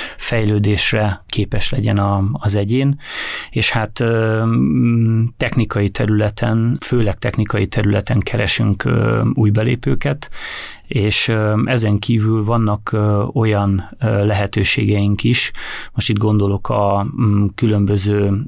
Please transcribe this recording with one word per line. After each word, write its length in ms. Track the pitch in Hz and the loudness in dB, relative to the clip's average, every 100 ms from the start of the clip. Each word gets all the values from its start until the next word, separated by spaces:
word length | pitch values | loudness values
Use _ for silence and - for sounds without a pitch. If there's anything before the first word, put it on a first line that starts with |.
| - - | -10 -8
fejlődésre 1080 | - 117 107 104 107 101 - 107 107 98 - | -2 0 2 2 2 2 0 0 0 -2 -6
képes 420 | - 101 - - | -6 -2 0 0
legyen 280 | - 107 101 | 0 0 2
a, 260 | 101 101 98 | 2 2 0
az 240 | 143 107 101 | -2 0 0
egyén, 440 | 101 127 139 143 - - - - - | 0 2 2 0 -6 -10 -10 -10 -6
és 220 | 113 - | -4 -2
hát, 280 | 117 107 - | -2 -2 -2
ö, 440 | 117 113 110 110 113 113 135 131 120 117 113 113 117 - | 0 2 2 0 0 2 2 2 2 2 2 2 0 -2
technikai 520 | 123 - 110 104 101 | -2 0 0 0 0
területen, 880 | - 107 107 107 107 117 110 117 131 | 0 0 2 0 0 0 0 0 -2
főleg 360 | - 123 107 - | -2 0 0 0
technikai 500 | 113 - 104 101 98 | -2 -2 -2 -2 -2
területen 520 | - 101 101 - 113 | 0 0 0 0 -2
keresünk, 640 | - 110 101 - 107 98 | 0 -2 -2 0 0 0
ö, 380 | - 113 110 110 113 | 0 0 0 0 0
új 160 | - 107 | 2 2
belépőket, 800 | 107 113 123 139 135 139 143 - - - - - - - | 2 0 0 0 0 0 -4 -8 -12 -12 -12 -14 -14 -6
és, 400 | 120 104 - - | -2 0 0 0
ö, 340 | 110 107 107 127 | 0 0 0 0
ezen 340 | 127 110 104 | 0 2 0
kívül 440 | 104 113 110 113 | 2 2 2 0
vannak, 480 | 104 117 107 104 - | 0 0 0 -2 -2
ö, 320 | 110 104 101 101 | 0 2 2 0
olyan, 560 | - 110 104 101 95 - - | 0 2 2 2 0 -2 -4
ö, 260 | 113 101 104 | -2 0 2
lehetőségeink 960 | 104 101 107 98 - 104 104 101 101 | 0 0 0 0 0 0 2 0 0
is, 280 | 113 117 - - - - - | 0 0 -2 -8 -10 -12 -8
most 160 | - - | -2 0
itt 80 | 104 | 2
gondolok 520 | 107 107 101 98 - | 2 2 2 0 -2
a, 380 | 110 101 101 107 - | 0 2 0 -2 0
mm, 240 | 107 101 101 - | 2 2 0 0
különböző, 920 | 113 104 101 104 104 104 101 98 | 2 2 2 2 2 2 2 0